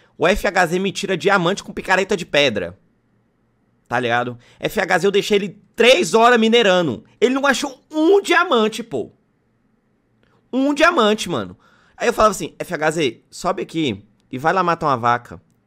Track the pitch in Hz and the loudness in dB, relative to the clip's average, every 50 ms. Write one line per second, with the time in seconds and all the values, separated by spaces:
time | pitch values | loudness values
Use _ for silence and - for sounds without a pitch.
0 | _ _ _ - 139 175 208 - - 208 170 190 180 151 180 185 196 190 - - | _ _ _ 0 0 0 2 0 -2 -2 0 0 0 0 0 -2 -2 -4 -4 -6
1 | 202 190 190 156 135 208 202 196 165 175 202 - - - - - - - 190 185 | -6 -4 -4 -2 0 2 2 2 2 0 -2 -4 -8 -12 -12 -10 -4 -2 0 0
2 | 196 - 214 165 175 - - 147 147 135 107 101 87 87 92 - _ _ _ _ | 0 -2 -4 -4 -4 -2 0 0 2 2 0 -2 -6 -8 -10 -16 _ _ _ _
3 | _ _ _ _ _ _ _ _ _ _ _ _ _ _ _ _ _ - 123 127 | _ _ _ _ _ _ _ _ _ _ _ _ _ _ _ _ _ -6 -4 -2
4 | 123 117 117 120 123 123 123 - _ _ _ - - 160 - 214 190 170 185 175 | -2 0 0 -2 -2 -4 -8 -12 _ _ _ -8 -8 -6 -4 -4 -2 0 0 0
5 | 175 202 196 202 - - 208 202 208 185 - - _ _ _ - 226 240 269 - | 0 0 0 0 0 0 0 -2 -2 -4 -10 -16 _ _ _ 2 4 4 4 4
6 | - 160 190 226 226 240 247 233 220 226 226 240 226 196 185 180 170 143 107 - | 2 2 2 4 6 6 6 4 4 4 4 4 4 4 4 2 2 0 -4 -6
7 | - _ _ _ 208 247 262 277 269 277 247 - 294 277 - - _ _ 311 311 | -10 _ _ _ -6 -4 -2 0 0 0 0 -2 -4 -8 -10 -14 _ _ -2 0
8 | 311 330 392 403 - - 339 339 359 370 262 226 214 220 220 - 226 - - - | 2 4 4 4 2 2 0 0 2 2 0 0 0 0 -2 -6 -10 -10 -8 -10
9 | - - - _ _ _ _ _ _ _ _ _ _ _ _ _ _ _ _ _ | -10 -10 -14 _ _ _ _ _ _ _ _ _ _ _ _ _ _ _ _ _
10 | _ _ _ _ _ _ _ _ _ _ - 262 269 285 294 311 311 349 349 285 | _ _ _ _ _ _ _ _ _ _ -2 -2 0 0 2 2 2 2 4 4
11 | 220 208 214 214 - 180 160 117 98 87 90 - _ _ _ _ _ _ _ - | 2 2 2 0 -4 -6 -6 -6 -6 -8 -12 -20 _ _ _ _ _ _ _ -4
12 | - 240 220 - 220 214 190 - 165 - - - 151 - 175 147 151 160 156 170 | -4 -2 0 2 2 2 2 -2 -6 -10 -10 -12 -10 -8 -6 -4 -2 -2 0 0
13 | 151 120 - - _ _ - - - 180 190 220 208 - - 165 156 127 98 95 | -2 -2 -4 -6 _ _ -16 -6 -6 -4 -4 -4 -8 -8 -6 -4 -4 -4 -4 -6
14 | - _ _ _ _ _ 131 127 139 160 185 190 180 175 165 160 165 147 135 117 | -10 _ _ _ _ _ -12 -4 -2 -2 0 0 0 0 -2 -2 -2 -2 -2 0
15 | 117 120 120 120 120 - 90 82 _ _ _ _ _ | 0 0 0 -2 -4 -10 -20 -20 _ _ _ _ _